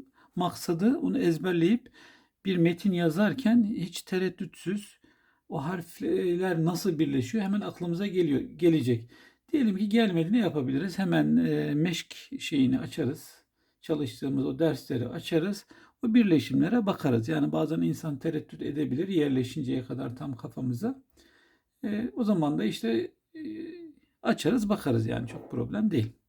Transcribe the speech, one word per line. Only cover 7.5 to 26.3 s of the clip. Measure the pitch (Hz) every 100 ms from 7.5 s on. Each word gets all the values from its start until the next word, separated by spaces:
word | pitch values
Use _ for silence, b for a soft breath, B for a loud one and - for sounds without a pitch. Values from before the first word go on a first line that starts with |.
| 202
aklımıza | 185 - 175 170 202
geliyor, | 180 165 135
gelecek. | - 156 170 160 123 113 - b b b -
Diyelim | 311 226 185
ki | 208
gelmedi, | 226 220 170 165
ne | 240
yapabiliriz? | 190 151 131 135 190 185
Hemen, | 185 165 151 156
e, | 160 151 151
meşk | 147 170 165 - - - 135
şeyini | - 147 131 131
açarız. | 123 - 127 151 - - _ _ _ _
Çalıştığımız | - 156 135 - 139 135 143
o | 135
dersleri | 160 131 - 131 120
açarız. | 165 - 165 185 202 - B B B
O | 240
birleşimlere | 233 208 156 117 135 151 240 202
bakarız. | - 147 117 113
Yani | 160 147
bazen | 156 160 165
insan | 170 156 160 139
tereddüt | 165 151 - 151
edebilir | - 143 139 127 190
yerleşinceye | 180 147 131 120 160 127 131
kadar | 120 123 135 -
tam | 143 123
kafamıza. | 143 - 131 120 226 269 _ _ b b b b b _
E, | 220 208 240 381
o |
zaman | 208 190 151 156
da |
işte, | 208 - 226 226 - _ _ 320
e, | 302 320 330 349 330 - _ _
açarız, | - - 151 240 208
bakarız | 208 143 113 110
yani | 117 120
çok | - -
problem | 127 117 196 214
değil. | 151 110 - _